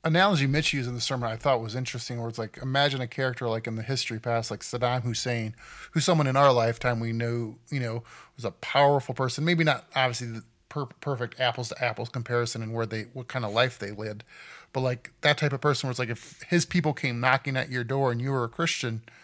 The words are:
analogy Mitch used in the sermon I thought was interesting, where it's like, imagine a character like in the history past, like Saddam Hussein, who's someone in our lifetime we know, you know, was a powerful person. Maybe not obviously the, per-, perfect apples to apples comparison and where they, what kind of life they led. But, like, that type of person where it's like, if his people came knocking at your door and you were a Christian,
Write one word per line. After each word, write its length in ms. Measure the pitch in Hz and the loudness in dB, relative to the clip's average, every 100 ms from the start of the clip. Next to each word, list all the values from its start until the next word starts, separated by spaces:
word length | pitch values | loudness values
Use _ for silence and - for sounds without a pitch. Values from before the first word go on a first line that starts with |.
analogy 440 | 165 165 196 170 139 | 2 4 6 4 2
Mitch 260 | 147 151 | 2 0
used 160 | 139 123 | -2 -4
in 60 | 123 | -4
the 60 | |
sermon 280 | - 127 120 | -4 -2 -4
I 60 | 113 | -2
thought 260 | 143 123 | 2 2
was 140 | 113 120 | 0 -6
interesting, 440 | 127 123 - 120 | -6 -8 -8 -6
where 80 | 117 | -6
it's 120 | 110 | -6
like, 180 | 110 - | -8 -8
imagine 400 | 131 135 143 135 | -2 2 2 2
a 60 | 120 | -4
character 400 | - 131 123 120 | -2 -2 -2 -2
like 200 | 113 113 | -2 -4
in 80 | 113 | -6
the 80 | |
history 360 | 113 135 - 113 | -4 -4 -4 -4
past, 300 | 120 117 113 | 0 -2 -2
like 120 | 101 | -8
Saddam 420 | - 123 120 127 | -6 -2 0 0
Hussein, 520 | 120 110 127 120 110 - - - - | -2 -4 -2 -4 -4 -8 -18 -18 -4
who's 120 | 165 | 0
someone 240 | 147 165 139 | 4 4 4
in 80 | 131 | 6
our 160 | 139 | 8
lifetime 480 | 123 113 117 127 117 | 8 4 2 0 0
we 140 | 113 | -2
know, 440 | 113 117 120 113 117 _ | -2 -2 -2 -6 -10 _
you 100 | 143 | -6
know, 240 | 120 117 117 - - - | -4 -6 -10 -20 -20 -8
was 80 | |
a 80 | 117 | -8
powerful 640 | - - 139 143 143 - | -8 0 6 6 4 0
person. 320 | 131 131 - 160 | -2 -2 0 0
Maybe 180 | 170 | 4
not 220 | 156 127 - 135 | 4 2 -2 0
obviously 320 | 131 120 120 | 0 0 -8
the, 160 | 113 - _ _ | -10 -14 _ _
per-, 140 | 151 135 | -8 -8
perfect 540 | - 147 131 120 - | -6 -6 -4 -4 0
apples 300 | 127 117 117 | -2 0 -8
to 140 | - | -2
apples 260 | 120 110 117 | -4 -2 -6
comparison 540 | 123 117 120 117 113 | -6 -2 0 0 -4
and 100 | 110 | -6
where 120 | 113 113 | -4 -4
they, 180 | 110 104 | -4 -8
what 140 | 127 123 | -12 -8
kind 160 | 131 107 | -6 0
of 60 | |
life 260 | 107 127 - | 2 2 0
they 140 | 101 | -8
led. 320 | 104 107 107 - - - - - | -6 -8 -8 -14 -20 -20 -20 -6
But, 80 | 135 | -2
like, 300 | 131 123 - _ | -2 -2 -10 _
that 180 | 147 147 | 2 2
type 140 | 147 | 0
of 80 | 131 | 0
person 280 | 147 131 135 | 0 0 -2
where 40 | |
it's 80 | 123 | -2
like, 100 | 120 | -4
if 320 | 120 - - - | -6 -10 -20 0
his 160 | 175 - | 2 4
people 280 | 175 156 | 2 2
came 260 | 139 135 120 | 0 -4 0
knocking 380 | 131 135 147 131 | 2 2 2 -2
at 120 | - | -2
your 140 | 123 | -4
door 260 | 117 135 135 | -2 2 2
and 120 | 117 | 2
you 100 | 131 | 0
were 140 | 135 117 | 0 -2
a 40 | |
Christian, 540 | - 165 - 120 113 - - | -2 -2 0 -4 -6 -10 -20